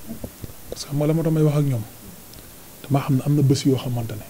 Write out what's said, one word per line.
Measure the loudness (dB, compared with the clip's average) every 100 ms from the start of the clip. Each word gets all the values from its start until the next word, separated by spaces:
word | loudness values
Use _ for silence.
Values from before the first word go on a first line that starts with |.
| -14 -12 -12 -14 -14 -14 -12
Parce | -12 -4
que |
xam | 0
nga | 2
la |
moo | 2
tax | 2
may | 4
wax | 4 4
ak | 2
ñoom. | 0 -4 -14 -18 -20 -20 -20 -20 -20 -20 -14
Dama | -2 0
xam | 2 0
ne | 2
am | 4
na |
bés | 4 4 4
yoo | 2
xamante | 0 -6 -6
ne | -10